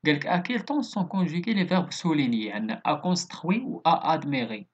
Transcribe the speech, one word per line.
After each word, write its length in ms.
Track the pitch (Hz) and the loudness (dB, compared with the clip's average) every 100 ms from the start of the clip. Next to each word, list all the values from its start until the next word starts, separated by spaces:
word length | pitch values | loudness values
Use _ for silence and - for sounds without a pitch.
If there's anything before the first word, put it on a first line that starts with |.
| 151 | 2
قالك: 220 | 147 - | 2 2
À 120 | 180 | 0
quel 240 | 180 247 - | 0 -4 0
temps 180 | 294 | -2
sont 220 | 233 214 180 | -2 -2 -2
conjugués 480 | 190 170 165 175 | 0 0 0 0
les 120 | 202 175 | 0 2
verbes 260 | 170 143 | 2 0
soulignés ? 600 | - 170 151 131 117 107 | -2 0 2 2 0 -2
عندنا 280 | 107 110 113 - | -4 -4 -2 -2
à 80 | 123 180 | 0 0
construire 580 | 175 - - 160 220 262 | 0 -2 -6 0 0 -2
و 160 | - 160 | 0 2
à 300 | 165 151 160 | 2 2 0
admirer. 460 | 143 139 117 214 196 | 0 -2 -2 -6 -12